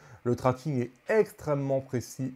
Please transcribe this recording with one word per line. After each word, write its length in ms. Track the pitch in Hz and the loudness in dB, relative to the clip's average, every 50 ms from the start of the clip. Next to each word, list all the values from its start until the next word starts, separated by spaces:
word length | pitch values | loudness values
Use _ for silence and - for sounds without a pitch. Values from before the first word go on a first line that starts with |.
| - - - - - | -20 -20 -20 -6 0
Le 120 | 120 120 | 0 0
tracking 440 | 117 - 127 127 127 - 156 143 127 | 2 2 2 2 2 -2 -2 -2 0
est 100 | 120 - - _ _ - | -2 -2 -6 _ _ 2
extrêmement 720 | 214 220 208 214 - - - 156 147 143 139 135 135 135 | 4 4 4 2 -2 -8 -4 -2 -2 -2 0 0 -2 -2
précis 540 | 135 135 - 123 117 - - - 131 131 131 | -2 -2 -4 -4 -4 -6 -8 -8 -6 -6 -6